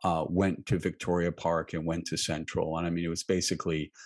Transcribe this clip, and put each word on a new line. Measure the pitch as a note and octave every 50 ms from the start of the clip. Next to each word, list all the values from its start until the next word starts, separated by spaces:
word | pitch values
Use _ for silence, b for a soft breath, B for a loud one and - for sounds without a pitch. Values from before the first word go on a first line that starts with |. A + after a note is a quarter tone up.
| -
uh, | F#2 E2 E2 D2+ -
went | E2+ F#2 G2 F#2+ F2 - -
to | - G2+ E2+
Victoria | E2 F#2 - - - F2+ F2 F2 F2 F2
Park | - - - E2+ E2+ E2 D#2 -
and | - D#2+ D#2+
went | E2 E2 E2+ D#2+ -
to | D#2+ -
Central. | - - D#2+ D#2 D#2 - - E2+ E2 D#2+ D#2+ E2
And | E2+
I | E2+
mean, | E2+ E2+ E2+
it | E2+
was | E2 - -
basically, | - F#2+ F2+ - - F2+ - - F2 D#2+ D#2 D2 - B B B